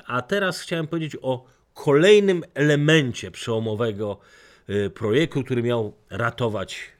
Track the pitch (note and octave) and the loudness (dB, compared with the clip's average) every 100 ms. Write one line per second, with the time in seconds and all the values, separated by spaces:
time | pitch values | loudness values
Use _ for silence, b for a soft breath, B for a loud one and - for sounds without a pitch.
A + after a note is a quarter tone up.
0 | - B2 - G3+ F#3+ E3 - E3+ D#3 E3 | -8 -8 -4 -2 -2 -6 -6 -6 -4 -6
1 | D#3 - C3 B2 b b b - D3+ C#3+ | -6 -8 -4 -6 b b b -6 2 6
2 | F3+ G#3 G3+ F3+ D3+ - D3+ D3 D3 D#3+ | 8 6 6 0 -2 0 2 4 4 4
3 | C3 - F#2 - - A2+ A2+ G#2+ A#2 G2+ | 2 -4 -10 -10 -4 -4 -2 -2 -2 -2
4 | G#2+ G2 B B B B - G2+ G2+ - | -6 -8 B B B B -6 -4 -4 -4
5 | G#2+ A#2+ D#3+ C#3+ B2 B2 A#2 A#2+ G#2+ - | 0 2 0 -2 -4 -2 0 -2 -4 -8
6 | - G2 A#2 - A#2+ G#2 F#2 - - | -14 -4 -4 -2 -4 -4 -8 -12 -16